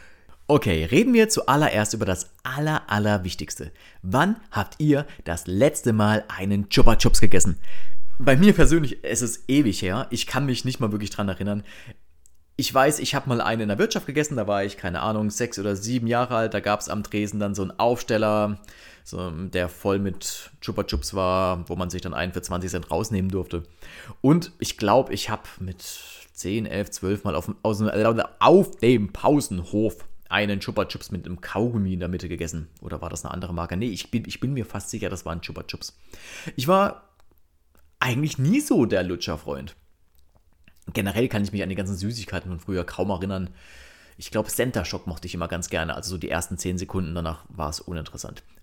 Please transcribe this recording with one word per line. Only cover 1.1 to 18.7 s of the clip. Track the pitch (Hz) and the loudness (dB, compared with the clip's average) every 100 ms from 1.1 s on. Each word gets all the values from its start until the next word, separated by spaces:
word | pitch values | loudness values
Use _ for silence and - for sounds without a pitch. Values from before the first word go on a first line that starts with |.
wir | 233 220 | 4 4
zuallererst | - - 143 151 107 107 | 2 2 2 2 0 -2
über | 110 101 | -2 -2
das | 90 - - | -2 -6 -14
aller, | 120 135 151 151 - | -8 -4 -2 -2 -2
allerwichtigste. | 104 104 104 90 - 80 - 76 - - - | 0 0 0 -2 -8 -10 -10 -12 -16 -20 -14
Wann | 92 127 185 226 - | -2 0 2 0 -4
habt | 107 98 - | -6 -6 0
ihr | 151 139 151 - | 2 2 -2 -10
das | - 82 - | -8 -8 -4
letzte | 95 143 - 120 | 2 2 2 0
Mal | 110 104 107 - | 2 4 2 -2
einen | - 98 101 101 | -6 -2 -2 2
Chupa | - - 113 | 8 10 10
Chups | 120 - | 8 10
gegessen? | 113 92 95 80 - - - - - - | 12 12 10 6 4 6 8 8 8 8
Bei | 131 135 | 8 8
mir | 208 | 8
persönlich, | 196 135 165 135 - | 10 8 8 2 -4
es | 71 113 | -6 -4
ist | 117 - - | -4 -4 0
ewig | 139 123 92 | 2 2 0
her. | 92 104 - | -2 -4 -4
Ich | 123 - | -6 -4
kann | 131 139 | -2 -2
mich | 123 131 | -2 -4
nicht | - | -4
mal | 113 | -2
wirklich | 104 104 | -2 -6
dran | - 98 | -4 -4
erinnern. | 98 98 104 - - - - - - - - _ - | -4 -4 -6 -8 -16 -20 -20 -20 -20 -20 -20 _ -6
Ich | 123 | -2
weiß, | 131 143 147 | 2 2 2
ich | - 135 | -4 -4
hab | 131 | -2
mal | 117 | -2
einen | 90 113 | -2 -2
in | 107 | -2
der | 104 | 0
Wirtschaft | 220 202 - | -2 -2 -4
gegessen, | 139 147 131 | -2 -2 -2
da | 104 | -2
war | 101 | -2
ich, | 98 - | -2 -6
keine | 92 85 | -6 -4
Ahnung, | 92 107 107 | -2 -2 -2
sechs | - 120 101 | -2 -4 -4
oder | 101 98 | -4 -4
sieben | 110 127 113 | -4 -2 0
Jahre | 120 123 117 | 0 0 -2
alt. | 113 | -2
Da | 101 | -2
gab's | 104 104 - | -2 -2 -4
am | 107 | -8
Tresen | 101 104 104 104 | -4 -4 -4 -4
dann | 101 | -4
so | 101 | -4
einen | 95 - | -6 -2
Aufsteller, | 117 120 - 110 107 107 104 101 - | 0 0 -2 0 2 2 0 -4 -12